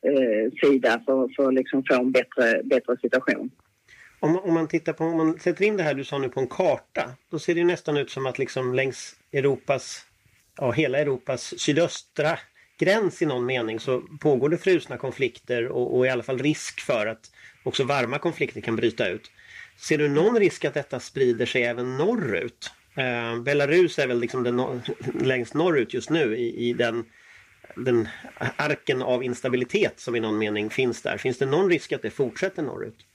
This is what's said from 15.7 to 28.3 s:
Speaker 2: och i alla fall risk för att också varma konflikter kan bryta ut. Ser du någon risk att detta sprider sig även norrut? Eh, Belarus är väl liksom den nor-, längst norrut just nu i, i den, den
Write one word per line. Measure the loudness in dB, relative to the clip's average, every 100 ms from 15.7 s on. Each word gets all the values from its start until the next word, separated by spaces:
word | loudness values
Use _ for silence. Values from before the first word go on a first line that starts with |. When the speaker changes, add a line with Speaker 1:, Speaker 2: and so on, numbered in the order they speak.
| -2 0 2
Speaker 2:
och | 2
i |
alla | 0
fall | -2 -2
risk | 0 -2 -6 -10
för | -2 -2 -2
att | -6 -16 _ -20 _
också | -6 -2
varma | 0 0 0 -2
konflikter | -4 -2 -6 -4
kan | -4 0
bryta | 0 0 -4
ut. | -4 -12 _ -20 -20 -20 _
Ser | -2 0
du | 2
någon | 4 4 4
risk | 2 2
att | -4
detta | -4 -6 -8
sprider | -8 2 2 4 0
sig | 2
även | 0 -2 -4 0
norrut? | 0 0 0 -2 -4 _ -16 -16 _ -4
Eh, | -2 -2 -4 -4
Belarus | 0 2 4 4 4 2
är | 0
väl | 0
liksom | 0 -2
den | 0 0
nor-, | -2 -4 -6 -8 -6 -2
längst | 0 0 -2
norrut | 0 2 2 0
just | -4 0
nu | 2 2 0
i, | -2 -2 -2
i |
den, | 2 0 0 -8 _ -20 -20 _ _ -20 -6
den | 2 2 0 -8 -18